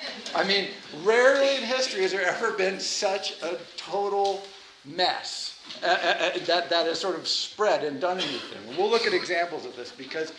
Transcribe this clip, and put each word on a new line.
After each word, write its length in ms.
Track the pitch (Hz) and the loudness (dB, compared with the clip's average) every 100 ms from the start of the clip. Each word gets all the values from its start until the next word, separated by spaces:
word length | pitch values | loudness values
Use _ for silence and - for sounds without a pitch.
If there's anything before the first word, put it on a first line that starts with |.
| - - - - | -10 -10 -4 0
I 80 | 185 | 2
mean, 220 | 196 160 - - 147 | 2 0 -8 -14 -2
rarely 540 | 185 233 254 277 277 269 | 4 8 8 8 4 2
in 60 | |
history 400 | 226 254 254 208 | 0 0 0 0
has 80 | 190 | 0
there 120 | 190 | 2
ever 300 | 180 - 220 | 0 0 0
been 260 | 196 190 190 | 0 0 0
such 640 | - - 202 196 - - | -4 -2 0 -2 -4 -6
a 160 | 160 185 - - | -6 -6 -8 -14
total 680 | - 190 202 202 196 190 - - - - 139 | -4 -2 0 2 2 0 -6 -16 -20 -20 -8
mess, 760 | 170 175 - - - - - - - | 0 0 0 -6 -8 -10 -12 -14 -2
uh, 40 | 165 | 2
uh, 40 | |
uh, 480 | 175 175 196 170 175 160 | 2 2 2 2 0 0
that, 240 | 175 170 | 0 2
that 160 | 170 165 | 2 2
has 140 | 156 | 0
sort 180 | 190 160 | -2 -4
of 100 | - | -2
spread 560 | - - - 208 151 | -2 -4 0 2 2
and 160 | 147 131 | 0 -2
done 200 | 175 185 | -2 0
anything. 580 | 151 123 - - - 147 | -2 -4 -8 -12 -6 0
We'll 120 | 214 | 2
look 160 | 226 220 | 4 2
at 60 | |
examples 520 | 185 - 170 175 156 123 | 0 0 -2 -2 -4 -8
of 100 | 123 | -10
this 160 | 120 | -12
because 420 | 131 131 160 156 | -12 -8 -6 -6